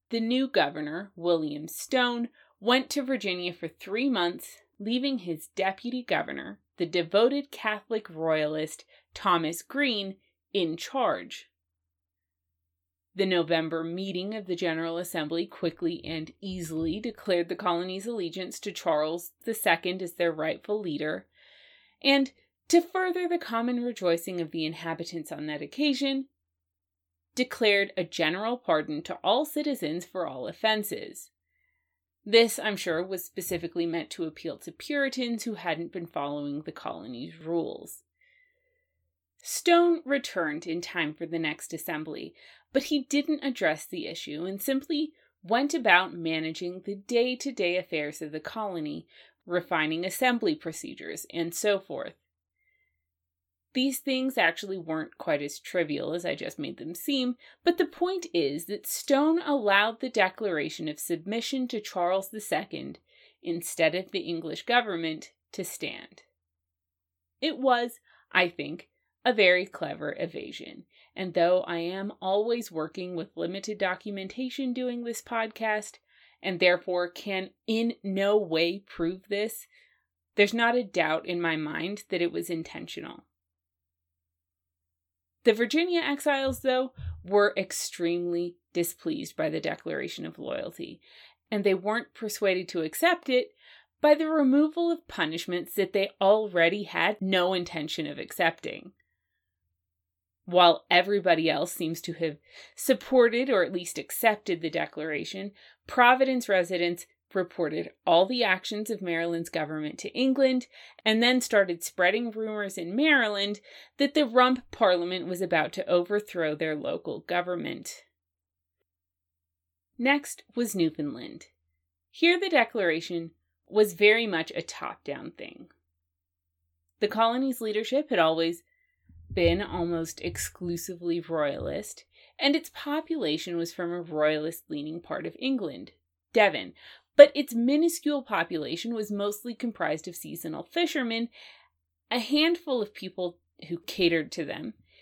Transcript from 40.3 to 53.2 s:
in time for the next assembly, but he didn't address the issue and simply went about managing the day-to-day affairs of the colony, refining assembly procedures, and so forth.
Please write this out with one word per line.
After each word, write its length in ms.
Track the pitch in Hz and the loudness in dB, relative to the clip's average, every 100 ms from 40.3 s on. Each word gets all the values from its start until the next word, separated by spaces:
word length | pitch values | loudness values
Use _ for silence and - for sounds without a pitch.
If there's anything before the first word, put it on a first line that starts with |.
| - 160 147 180 | -4 -2 -4 -4
in 160 | 165 | -6
time 320 | 170 180 151 | -4 -2 -2
for 140 | 151 165 | -4 -6
the 100 | 165 | -4
next 340 | 160 151 - | -4 -4 -8
assembly, 600 | 160 - 156 156 151 165 - - - _ | -10 -8 -8 -6 -10 -12 -16 -20 -20 _
but 120 | 277 - | -2 0
he 180 | 294 | -2
didn't 400 | 262 285 294 302 | 0 -2 0 -2
address 420 | 277 247 175 151 - | -2 0 0 0 -6
the 220 | 180 - | -10 -8
issue 360 | 165 - 147 | -10 -10 -8
and 160 | 180 196 | -6 -6
simply 520 | 233 269 - 302 311 - _ _ | -2 -2 -2 -4 -4 -8 _ _
went 300 | 175 233 285 | -2 0 2
about 420 | 330 220 180 185 175 | 0 6 6 6 -4
managing 640 | 165 160 156 160 175 180 | -4 -2 -4 -6 -8 -8
the 120 | 185 202 | -10 -10
day-to-day 840 | - 240 254 254 277 240 180 180 | -2 0 2 0 -6 -2 0 0
affairs 460 | 175 160 147 147 | -2 -6 -6 -8
of 80 | 156 | -10
the 80 | 151 | -10
colony, 680 | - 226 208 175 151 160 - - - _ - | -10 -8 -6 -6 -6 -8 -12 -20 -20 _ -4
refining 580 | 180 175 165 156 160 | -4 0 0 0 -2
assembly 520 | 180 - 254 240 214 - | -4 0 0 2 0 0
procedures, 720 | 170 156 - - - 165 - | -4 -10 -12 -12 -12 -12 -10
and 220 | 170 170 | -6 -4
so 260 | - 214 196 | -2 0 0
forth. 360 | - 147 - - _ _ _ _ _ _ _ _ _ _ | -2 -10 -10 -12 _ _ _ _ _ _ _ _ _ _